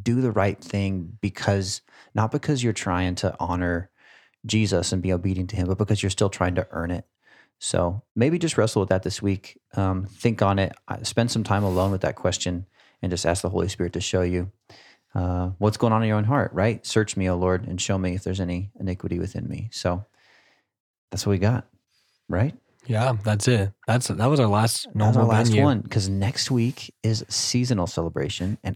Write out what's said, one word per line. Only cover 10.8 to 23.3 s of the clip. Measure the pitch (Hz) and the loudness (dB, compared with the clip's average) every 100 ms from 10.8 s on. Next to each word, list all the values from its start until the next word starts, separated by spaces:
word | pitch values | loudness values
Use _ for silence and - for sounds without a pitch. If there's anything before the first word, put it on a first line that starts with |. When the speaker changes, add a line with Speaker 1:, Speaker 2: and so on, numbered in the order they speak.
| - | -10
Speaker 1:
Uh, | - | -8
spend | 110 - 120 | -4 0 0
some | 117 | 0
time | 107 101 | 0 2
alone | 101 90 98 | 2 2 2
with | 95 | 2
that | 73 - | -2 0
question | 98 87 90 87 95 _ _ _ | -2 0 -4 -4 -8 _ _ _
and | 95 | -4
just | 87 82 | -2 0
ask | 87 | 0
the | 87 | 0
Holy | 95 87 | -2 -2
Spirit | - 87 | -2 -4
to | 90 | -4
show | - 92 | -2 0
you, | 90 90 92 - _ - - _ _ | 0 0 -4 -10 _ -20 -20 _ _
uh, | - 90 90 92 95 | -2 0 0 -2 0
what's | 104 - | 0 2
going | 117 | 2
on | 110 | 2
in | 113 | 2
your | 107 | 2
own | |
heart, | 107 139 - | 2 0 0
right? | 87 107 110 | 0 0 0
"Search | - 110 104 - | -2 0 0 0
me, | 92 | 0
O | 90 | 2
Lord, | 90 92 - | 2 0 -2
and | 90 | -6
show | - 98 | -2 -2
me | 92 | -2
if | 90 | -4
there's | 92 95 | -4 -4
any | 90 87 101 - | -4 -4 -6 -8
iniquity | 98 87 87 90 | -6 -6 -4 -4
within | 90 - - | -4 -6 -8
me." | - 110 | -8 -10
So | - 95 90 101 _ _ _ _ _ _ _ _ _ _ | -4 -2 -2 -6 _ _ _ _ _ _ _ _ _ _
that's | 101 - | -6 0
what | |
we | 98 | 2
got, | 101 120 - _ _ _ _ _ _ | 2 0 -4 _ _ _ _ _ _
right? | 87 135 - _ _ - | 0 0 -2 _ _ -4
Speaker 2:
Yeah, | 110 127 117 | 0 2 0
that's | 104 | 0